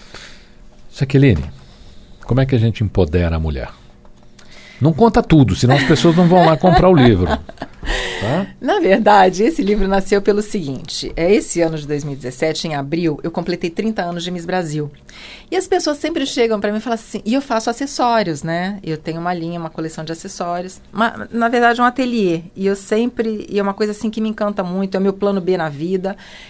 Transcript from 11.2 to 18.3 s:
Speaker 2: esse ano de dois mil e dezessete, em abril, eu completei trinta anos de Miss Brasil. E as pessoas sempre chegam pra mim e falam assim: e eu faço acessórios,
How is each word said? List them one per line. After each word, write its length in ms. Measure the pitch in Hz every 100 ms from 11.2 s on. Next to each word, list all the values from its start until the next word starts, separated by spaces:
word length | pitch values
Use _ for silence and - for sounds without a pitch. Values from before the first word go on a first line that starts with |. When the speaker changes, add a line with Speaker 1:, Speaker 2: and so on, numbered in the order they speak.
| 170
Speaker 2:
esse 280 | 226 - 170
ano 160 | 165 160
de 80 | 143
dois 180 | 147
mil 100 | 147
e 20 | 139
dezessete, 500 | 123 127 160 156 165
em 60 |
abril, 440 | 143 139 165 165 147
eu 80 | 170
completei 400 | 170 175 175 175
trinta 320 | 170 214 214
anos 220 | 175 175
de 60 | 175
Miss 140 | 180
Brasil. 460 | 170 185 165 151 147 - - - - - -
E 60 | 359
as 100 | -
pessoas 320 | 359 311 294
sempre 280 | 311 330 269
chegam 340 | 269 233 214
pra 100 | 208
mim 80 | 214
e 20 |
falam 140 | 247
assim: 280 | 226 - 214
e 100 | 208
eu 60 | 262
faço 280 | 277 226 233
acessórios, 720 | 233 277 - 247 226 180